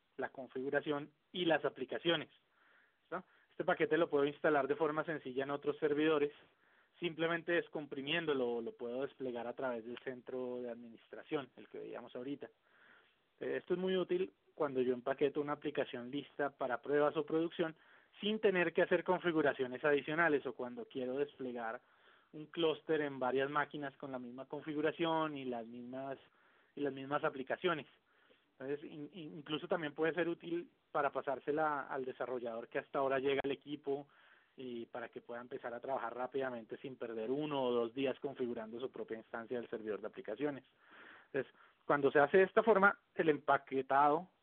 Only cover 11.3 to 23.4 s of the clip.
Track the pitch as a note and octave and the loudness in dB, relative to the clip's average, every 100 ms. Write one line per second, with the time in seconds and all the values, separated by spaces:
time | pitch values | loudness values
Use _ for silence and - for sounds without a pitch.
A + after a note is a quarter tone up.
11.3 | D3+ B2+ - G#2+ A2 G#2+ A2 A#2 B2+ B2+ | -6 -6 -14 -16 -14 -12 -12 -12 -10 -10
12.3 | C#3 - - _ _ - - _ _ _ | -10 -12 -18 _ _ -20 -20 _ _ _
13.3 | _ C3 C3+ - F3+ F#3 F#3 F3 F3+ - | _ -6 -4 -2 -2 0 0 0 0 -2
14.3 | - _ - D3 C3 B2+ B2 B2+ C3+ C#3+ | -6 _ -4 -2 2 2 0 -2 2 2
15.3 | D3 D3 C#3+ D3+ C#3+ C3 B2+ A#2+ C#3+ C3 | 2 -2 -2 -2 -2 -2 -4 -6 -8 -6
16.3 | - C#3+ - C3 A#2+ B2+ D3 D3 D#3+ D3 | -4 -4 -2 -4 -2 2 4 4 2 0
17.3 | D#3+ E3+ - D#3+ D#3+ _ - _ - G3+ | 0 0 0 -4 -4 _ -20 _ -6 -2
18.3 | G#3+ G#3+ F#3 E3 F3 F3 F3+ E3+ F3+ F3 | 2 4 4 4 4 4 4 4 2 2
19.3 | D#3+ C#3+ B2+ B2+ B2+ D3+ C#3+ C3 D#3 E3+ | 4 4 2 -2 0 4 4 2 2 4
20.3 | C#3+ C3+ - B2 A#2+ A2 C3+ B2+ C3+ C#3+ | 4 0 -6 -8 -8 -10 -6 -4 -2 -2
21.3 | - B2+ A#2+ A2+ A#2+ - _ _ _ _ | -4 -8 -6 -6 -6 -12 _ _ _ _
22.3 | D#3 D3+ E3+ D#3+ D3 - D#3 C#3+ C3+ B2+ | -16 -10 0 2 2 0 0 0 -2 0
23.3 | C3 | 2